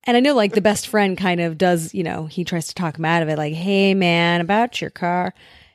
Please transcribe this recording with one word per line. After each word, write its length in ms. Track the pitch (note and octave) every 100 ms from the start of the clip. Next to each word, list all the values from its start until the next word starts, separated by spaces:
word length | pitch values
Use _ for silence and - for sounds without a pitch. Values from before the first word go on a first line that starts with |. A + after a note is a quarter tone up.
And 120 | - A#3+
I 40 |
know, 140 | C#4
like, 180 | C4 G3+
the 80 | A3+
best 280 | G#3 G#3 -
friend 280 | G#3+ G3 F3
kind 240 | F#3+ F3
of 160 | E3+ D#3
does, 340 | F3+ F3 D#3+
you 80 | F#3+
know, 240 | E3 E3+ D#3
he 180 | F#3
tries 240 | E3+ E3+ -
to 60 |
talk 240 | - E3+ D#3+
him 60 | D#3+
out 160 | E3+
of 60 | D#3
it, 100 | D#3
like, 160 | D3+
"Hey, 400 | D#3+ F#3+ G3 G3
man, 460 | F#3+ F3 E3+ E3+ E3+
about 380 | E3+ G#3 A#3+ -
your 80 | E3+
car." 420 | - F3 F3+ F#3 - - - _